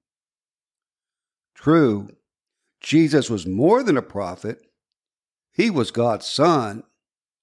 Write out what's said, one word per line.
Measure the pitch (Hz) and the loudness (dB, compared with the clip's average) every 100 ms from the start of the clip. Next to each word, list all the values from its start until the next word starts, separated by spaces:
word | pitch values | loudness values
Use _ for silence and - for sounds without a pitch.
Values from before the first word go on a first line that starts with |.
| _ _ _ _ _ _ _ _ _ _ _ _ _ _ _ | _ _ _ _ _ _ _ _ _ _ _ _ _ _ _
True, | _ 143 165 135 104 101 _ _ _ _ _ _ _ | _ 2 4 4 0 -6 _ _ _ _ _ _ _
Jesus | - 156 156 147 120 | 0 2 4 2 0
was | 107 90 | -4 -4
more | 98 156 240 | 0 2 2
than | 240 131 | 2 -2
a | |
prophet. | - 101 92 92 107 - _ _ _ _ _ _ _ _ _ | -4 -8 -8 -10 -12 -12 _ _ _ _ _ _ _ _ _
He | - 226 | -2 0
was | 160 110 | 0 -2
God's | 117 120 107 - | -2 -2 -2 -6
son. | - 160 151 107 107 - _ _ _ _ _ | 0 2 2 -2 -8 -16 _ _ _ _ _